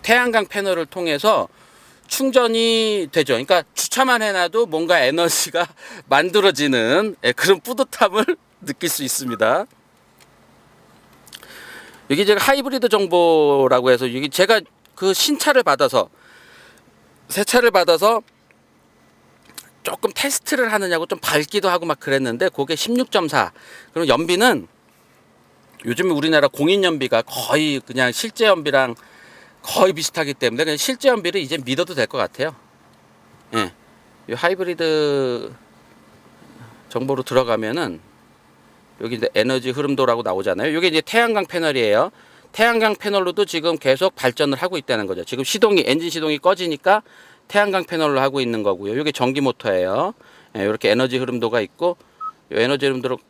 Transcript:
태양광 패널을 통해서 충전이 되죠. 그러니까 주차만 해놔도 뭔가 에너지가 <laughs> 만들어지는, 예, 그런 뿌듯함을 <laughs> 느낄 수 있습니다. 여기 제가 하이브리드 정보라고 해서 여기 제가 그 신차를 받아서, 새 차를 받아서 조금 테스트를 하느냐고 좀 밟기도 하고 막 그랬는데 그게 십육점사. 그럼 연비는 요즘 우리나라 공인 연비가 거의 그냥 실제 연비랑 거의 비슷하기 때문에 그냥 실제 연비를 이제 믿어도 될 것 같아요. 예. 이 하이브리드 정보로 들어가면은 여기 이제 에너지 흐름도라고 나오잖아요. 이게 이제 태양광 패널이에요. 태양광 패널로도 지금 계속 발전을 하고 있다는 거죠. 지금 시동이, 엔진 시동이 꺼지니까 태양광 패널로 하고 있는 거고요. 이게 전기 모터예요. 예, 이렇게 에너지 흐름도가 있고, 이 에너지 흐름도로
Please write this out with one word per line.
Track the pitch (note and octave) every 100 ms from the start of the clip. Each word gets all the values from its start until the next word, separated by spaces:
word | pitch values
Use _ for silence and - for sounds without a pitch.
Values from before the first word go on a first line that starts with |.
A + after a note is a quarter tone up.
태양광 | - A#3+ B3 A3+ G3
패널을 | G#3 G3 E3+ D#3
통해서 | F#3 E3+ D3 G#3 F3+ F2+ _ - _ - _ _
충전이 | - C4+ B3+ A#3 A3+ A3+ A3+ A3 G#3 D#3+
되죠. | E3 C#3+
그러니까 | A#2 C#3 F3+ -
주차만 | - - B3 C4 A#3+
해놔도 | G#3+ F#3+ F3 G#3+ A3+
뭔가 | D#3+ E3 E3+
에너지가 | B2+ D#3+ E3+ - D#3+ E3 F3 - -
<laughs> | F#3+ C#3
만들어지는, | C3+ F3+ G3+ G3 C#3+ D3 B2+ A2+ D#3 G#3+ -
예, | -
그런 | - F3 F#3+
뿌듯함을 | - B3 C4 - G#3 G3+ B3+ E4+ _
<laughs> | _
느낄 | F3 C3+ F3
수 | -
있습니다. | C3 - B2+ G#2+ G#2+ D3+ A3 _ _ _ _ _ _ _ _ _ _ _ _ _ _ _ - - - - - - - - -
여기 | C#3+
제가 | G3+ G#3
하이브리드 | - C#4 C4 C4 A#3
정보라고 | G#3 F#3+ F3 E3+ D#3+ D3 C#3 C3 B2+ B2+
해서 | B2 B2+
여기 | B2 C#3+
제가 | - G3 A3 E3 _ _
그 | - F#3+
신차를 | F3+ - C#4+ D4+ C4
받아서, | F#3+ C#3 C#3 B2 F2+ _ - - - - - _ _ _ _ _ -
새 | -
차를 | G#3 B3 A#3
받아서 | F#3 E3+ D#3+ G3+ A#3 - _ _ _ _ _ _ _ _ _ _ _ - - - _
조금 | - - G#3+
테스트를 | - C#4 - - C4+ A3+
하느냐고 | G#3+ F#3 E3+ E3+
좀 | F3
밟기도 | - D3+ D3+ G3+ F#3
하고 | F3 E3+
막 | D3
그랬는데 | - C3+ C3 A#2 F#3
그게 | - C#3
십육점사. | D#3 - B3 B3+ G#3 D#3+ C#3 F#2 - - - -
그럼 | D#3+ D#3+
연비는 | A#2+ E3 F3+ B3+ D#3 E2 _ _ _ _ _ _ _ _ _ _ -
요즘 | A#2 B2 F#3
우리나라 | D3+ D#3 D#3 C#3
공인 | - D3+ G3
연비가 | F#3 D3+ C3 A#2
거의 | - - B2 - D#3 C3+ -
그냥 | B2+ B2+
실제 | A#2 A3+ - A3
연비랑 | F3+ D3 C3+ B2+ A#2 - - - - - _
거의 | - - F#3+
비슷하기 | D#3+ D3+ - C#3+
때문에 | C#3 B2 A#2
그냥 | D#3 D3+
실제 | - C4 C4+
연비를 | A#3 F3 F#3+
이제 | C3+ D#3
믿어도 | B2+ C3+ F3
될 | D3+ A2
것 | C3
같아요. | F#2+ - D3+ C#3 _ _ _ _ _ _ _ _ _
예. | A2+ F#2 _ _ _ _ _ -
이 |
하이브리드 | A#2+ E3+ F#3 F3+ E3 E3 D#3 D3 C#3 C3 A#2+ A2 A#2+ _ _ _ _ _ _ _ _ - - - - _
정보로 | A#2+ C3 C3+
들어가면은 | C3 C3 A#2+ A2 A2 D3 C3+ E2 _ _ _ _ _ _ _ _ _ _
여기 | A#2 A#2
이제 | A#2
에너지 | - A#2 C3 B2
흐름도라고 | B2+ C#3+ C3+ B2+ A#2
나오잖아요. | G#2 F#2 G2 F2+ C#3+ D#3
이게 | F3+
이제 | D#3
태양광 | - A3+ A#3 G#3+ F3+
패널이에요. | F3 D#3+ C3 A2 G#2 F3 _ _ - _
태양광 | - A#3 A#3 A3 G3+
패널로도 | G#3 G3 F3+ F3
지금 | G3+ E3 D#3+ D#3+
계속 | C3+ C3 F#3 -
발전을 | C3 A#2+ D3 C3+
하고 | F3+ F3+
있다는 | - A#2 G2
거죠. | F2+
지금 | E2+ C3
시동이, | C3 G#3 G#3+ G3 A#2+
엔진 | D3 E3+
시동이 | D#3+ D#3 D3
꺼지니까 | F3+ F3+ F3 D3 F#3 G#3 - - - _ _
태양광 | G3+ G#3 F#3+
패널로 | - E3+ D3+ C3+
하고 | C3+ C3+
있는 | B2 A2+
거고요. | G2+ F#2 G2+ A#2+
이게 | D3+
전기 | - C3 C3+
모터예요. | C3+ - A#2 F#2 F#2 G#2+ F3+ - - - _ -
예, |
이렇게 | G2+ G#2+ G#2
에너지 | A2 C3 B2
흐름도가 | B2+ B2 A2+ A#2
있고, | G2+ _ F3 F3 _ _ - _ _
이 | E2+
에너지 | B2 C#3 C#3
흐름도로 | B2+ B2 B2+